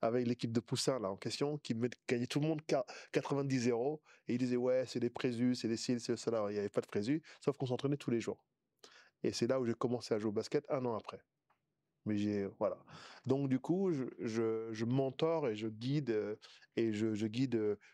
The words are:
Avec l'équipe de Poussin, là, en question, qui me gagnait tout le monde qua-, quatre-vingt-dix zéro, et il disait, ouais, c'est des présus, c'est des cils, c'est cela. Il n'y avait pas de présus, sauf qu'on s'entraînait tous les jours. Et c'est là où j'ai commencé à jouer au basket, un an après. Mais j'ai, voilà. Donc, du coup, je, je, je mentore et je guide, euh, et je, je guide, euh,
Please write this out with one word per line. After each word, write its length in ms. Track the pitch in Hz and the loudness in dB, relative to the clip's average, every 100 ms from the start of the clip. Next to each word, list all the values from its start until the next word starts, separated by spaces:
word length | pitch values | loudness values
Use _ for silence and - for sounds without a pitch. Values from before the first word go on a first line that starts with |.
Avec 240 | 113 120 120 | 0 2 0
l'équipe 260 | 120 117 | -2 0
de 80 | 113 | -2
Poussin, 380 | - 127 - 131 | 0 0 0 0
là, 120 | 98 | 0
en 60 | 98 | -4
question, 420 | 123 - 143 151 | -6 -2 -2 -2
qui 160 | - | -4
me 140 | 113 123 - - | -2 -2 -4 -2
gagnait 180 | 123 123 | 0 0
tout 140 | 147 | 0
le 60 | 156 | 0
monde 160 | 156 - | 0 0
qua-, 200 | 147 - - - | 0 -2 -8 -4
quatre-vingt-dix 480 | 147 - 139 139 131 | -2 0 0 0 2
zéro, 420 | 120 113 135 156 - - - | 2 2 0 -4 -8 -14 -4
et 60 | |
il 40 | 123 | 0
disait, 180 | 127 123 | 2 2
ouais, 280 | 123 127 123 | 2 2 0
c'est 140 | 123 | 0
des 100 | 120 | -2
présus, 440 | 120 131 117 123 | 0 0 2 2
c'est 140 | 123 110 | 2 0
des 80 | 113 | 0
cils, 240 | - 120 | 0 0
c'est 160 | 120 113 | 0 -2
cela. 300 | - 113 104 | 0 0 0
Il 60 | |
n'y 40 | 104 | 0
avait 120 | 101 | 0
pas 100 | - | 0
de 60 | - | -2
présus, 360 | - 104 156 - - | 0 0 0 -2 -6
sauf 160 | - - | -2 0
qu'on 100 | 131 | 0
s'entraînait 320 | 123 139 143 | 0 0 -2
tous 120 | - | 0
les 100 | 117 | 0
jours. 240 | 104 - _ _ _ _ - - - _ | 0 -6 _ _ _ _ -20 -20 -20 _
Et 100 | 117 | -2
c'est 140 | - 120 | 0 2
là 140 | 131 | 2
où 60 | 117 | 0
j'ai 80 | |
commencé 400 | 113 120 120 - | 0 0 0 -2
à 40 | 110 | 0
jouer 120 | 110 | 0
au 20 | |
basket, 320 | 107 - 147 - | -2 0 -2 0
un 140 | 139 123 | -2 -2
an 80 | |
après. 260 | 107 - 98 _ _ _ _ _ _ _ _ 107 | -2 -6 -14 _ _ _ _ _ _ _ _ -2
Mais 100 | 104 | 0
j'ai, 300 | 104 104 98 - | 2 0 -2 -2
voilà. 240 | 101 - - - - - 117 | -2 -2 -10 -20 -18 -6 0
Donc, 240 | 135 139 | 0 2
du 100 | 127 | 0
coup, 320 | - 180 190 | 0 0 2
je, 120 | 147 123 - | 0 -4 -6
je, 540 | 110 113 113 110 113 | -4 0 0 0 -4
je 120 | 110 117 | -2 0
mentore 600 | 135 135 131 160 165 139 | 2 2 0 0 2 0
et 60 | |
je 140 | 107 110 | -2 -4
guide, 420 | 107 127 147 123 | -4 -2 0 2
euh, 260 | 107 104 107 - - - - | 0 0 -4 -12 -20 -8 0
et 180 | 113 | 0
je, 200 | 104 110 | 2 0
je 120 | 107 110 | 0 0
guide, 300 | 113 135 117 | 0 0 2
euh, 200 | 107 104 - | 2 0 -6